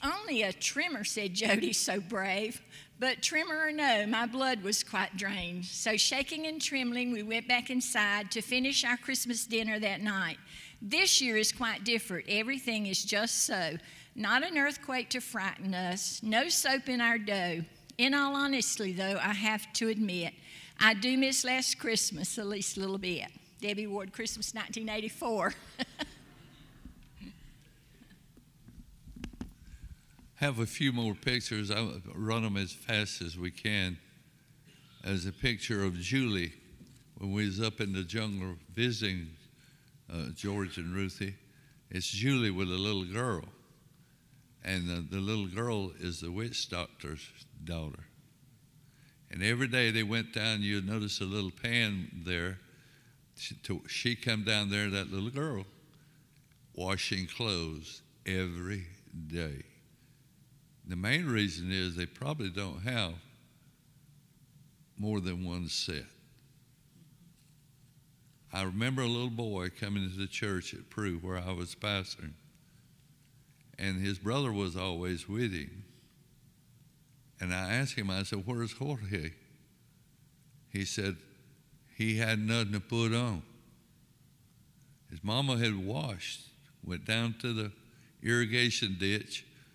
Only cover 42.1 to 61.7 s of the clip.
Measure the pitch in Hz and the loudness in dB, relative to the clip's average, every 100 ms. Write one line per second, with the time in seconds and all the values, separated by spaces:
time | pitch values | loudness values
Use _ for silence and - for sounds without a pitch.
42.1 | 101 127 135 110 92 92 92 101 98 90 | 2 2 4 4 2 0 2 2 0 -2
43.1 | 104 123 87 - - - - - - - | -2 0 -2 -4 -14 -20 -20 -20 -20 -20
44.1 | - - - - - - 95 87 87 80 | -20 -20 -20 -20 -8 -2 0 0 -2 -2
45.1 | 98 98 110 95 101 120 107 95 82 90 | -2 0 0 0 -2 0 0 -2 -4 -6
46.1 | 80 82 92 117 120 - 90 - - 73 | -4 -6 -4 -4 -4 -4 -4 -6 -8 -8
47.1 | 76 - - - - 78 82 76 - - | -8 -10 -18 -20 -14 -6 -4 -4 -8 -16
48.1 | - - - - - - - - - - | -20 -20 -20 -20 -20 -20 -20 -20 -20 -20
49.1 | - - 87 101 120 131 123 117 110 104 | -20 -12 -2 0 2 2 4 4 4 2
50.1 | 113 110 110 110 107 101 101 95 110 104 | 0 -2 -2 0 2 2 0 0 -2 -2
51.1 | - 95 104 95 - 117 120 110 98 85 | -2 -2 -2 -2 -4 0 2 2 0 -4
52.1 | 87 85 87 90 95 - - - - - | -6 -2 0 -2 -4 -12 -20 -20 -20 -20
53.1 | - - - - - - 90 - - 123 | -20 -20 -14 -12 -10 -6 -6 -4 -2 -2
54.1 | 117 123 110 104 107 101 101 104 98 92 | 0 0 0 2 2 2 2 2 0 -2
55.1 | 95 107 135 156 107 95 - - - - | -2 -2 -2 -4 -4 -8 -16 -20 -20 -20
56.1 | - - - - - - - 92 98 - | -20 -20 -20 -20 -20 -16 -4 -2 0 0
57.1 | 98 90 - 113 90 82 78 80 - - | -2 -2 -2 0 0 -2 -6 -10 -16 -18
58.1 | - - 92 92 87 90 101 85 87 - | -10 -2 0 0 -4 -6 -6 -8 -14 -14
59.1 | 82 78 85 80 69 - - - - - | -12 -6 -4 -4 -6 -12 -20 -20 -20 -20
60.1 | - - - - - - - - 87 101 | -20 -20 -20 -20 -20 -20 -20 -6 -2 2
61.1 | 151 165 113 104 85 90 | 2 4 2 2 0 -2